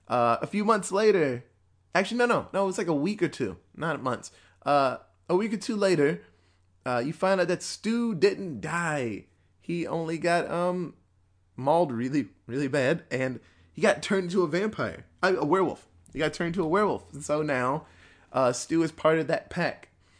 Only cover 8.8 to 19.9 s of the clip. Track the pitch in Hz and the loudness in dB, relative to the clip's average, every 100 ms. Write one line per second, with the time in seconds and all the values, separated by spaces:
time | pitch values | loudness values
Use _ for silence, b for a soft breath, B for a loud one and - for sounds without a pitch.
8.8 | 170 147 117 95 - _ _ _ - 170 | -2 -2 -2 -6 -12 _ _ _ -8 -6
9.8 | 139 160 165 165 170 170 - 170 180 180 | -4 -4 -4 -2 0 0 0 -2 -2 -2
10.8 | 175 - _ _ _ _ _ - 135 165 | -6 -12 _ _ _ _ _ -6 0 2
11.8 | 165 113 127 147 113 _ - 131 139 143 | 2 -2 -2 -2 -4 _ -8 -6 -2 0
12.8 | 127 170 - 127 131 120 - b b - | 0 0 -4 -4 -4 -6 -14 b b 0
13.8 | 196 - - 196 175 190 165 175 214 - | 0 0 0 -2 0 0 0 0 -2 -4
14.8 | 110 - - _ 185 180 147 190 160 - | -6 -8 -16 _ 0 2 2 2 0 -4
15.8 | - _ _ 131 151 - 170 180 156 196 | -12 _ _ -4 -2 -2 -4 -2 0 2
16.8 | 202 110 - 139 151 151 151 131 123 156 | 2 -2 -8 -10 -4 -2 0 0 0 -2
17.8 | - B B B B 131 127 127 - 165 | -8 B B B B 4 4 2 2 2
18.8 | 160 - 156 160 151 151 - 180 160 - | 2 2 4 4 2 -2 -2 -2 -2 -4
19.8 | - | -14